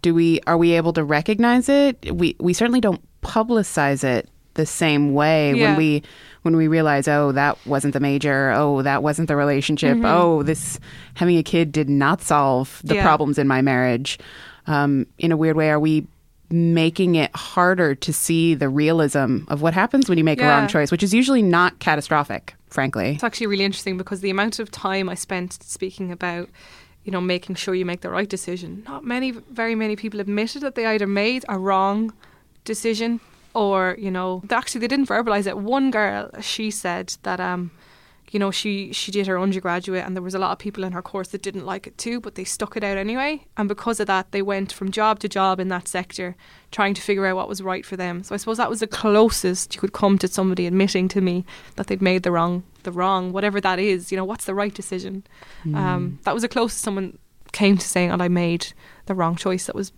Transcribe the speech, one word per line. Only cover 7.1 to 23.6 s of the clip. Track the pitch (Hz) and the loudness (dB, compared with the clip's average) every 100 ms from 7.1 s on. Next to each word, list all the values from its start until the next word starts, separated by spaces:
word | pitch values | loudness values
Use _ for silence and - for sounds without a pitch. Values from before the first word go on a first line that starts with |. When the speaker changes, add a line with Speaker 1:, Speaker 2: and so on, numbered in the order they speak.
| 147 143 | 2 2
Speaker 1:
that | 135 143 - 120 | 2 0 -2 -2
wasn't | 139 143 | 0 0
the | 127 | 0
major. | 143 139 147 135 135 | 2 2 2 2 2
Oh, | 117 147 139 | 2 2 2
that | 135 139 | 2 0
wasn't | 151 147 165 | 0 0 0
the | 143 | 2
relationship. | 143 139 139 147 - 120 | 2 2 0 0 2 2
Speaker 2:
Mm-hmm. | - | 4
Speaker 1:
Oh, | 170 175 160 | 4 4 4
this, | 143 160 - - - - - | 0 -2 -6 -10 -14 -20 -18
having | - 180 170 | 0 4 4
a | |
kid | 156 170 160 | 2 0 2
did | 151 139 | 0 2
not | 139 139 165 | 2 4 2
solve | - 147 139 127 131 - | 2 2 4 2 -2 -8
the | 151 | 0
Speaker 2:
Yeah. | 214 | 4
Speaker 1:
problems | 185 151 147 147 | 4 4 2 2
in | 139 | 2
my | 131 | 4
marriage." | 135 127 127 120 139 - - - - - - | 4 4 2 0 -2 -8 -14 -20 -20 -14 -2
Um, | 147 143 135 - _ | 0 2 2 -2 _
in | 165 | 0
a | 160 | 2
weird | 160 156 | 2 4
way, | 156 | 4
are | 151 | 4
we | 156 156 - _ _ _ _ | 4 2 -2 _ _ _ _
making | 170 170 170 160 165 180 165 | 2 4 4 2 2 2 4
it | 147 - | 2 -4
harder | - - 180 185 160 139 | -4 2 4 4 2 0
to | - | -2
see | 151 - 165 165 | -2 0 2 4
the | 160 139 | 2 2
realism | 139 151 165 147 147 131 123 - | 2 2 4 2 2 2 0 -2
of | 147 | 0
what | 165 | 0
happens | 175 214 269 262 | 2 2 2 4
when | 170 | 4
you | |
make | 156 143 | 4 4
a | |
wrong | 147 143 | 4 4
Speaker 2:
Yeah. | 139 | 4
Speaker 1:
choice, | 165 143 | 2 2
which | 175 | 2
is | 196 | 2
usually | 220 254 262 | 4 4 4
not | 196 170 180 - | 4 4 2 0
catastrophic, | - 151 - 156 143 98 - - _ | 0 0 2 0 0 -8 -10 -20 _
frankly? | - 135 110 98 | -2 -2 0 -2
Speaker 2:
It's | 147 | -2
actually | 233 - 220 | -4 -4 -2
really | 196 | 0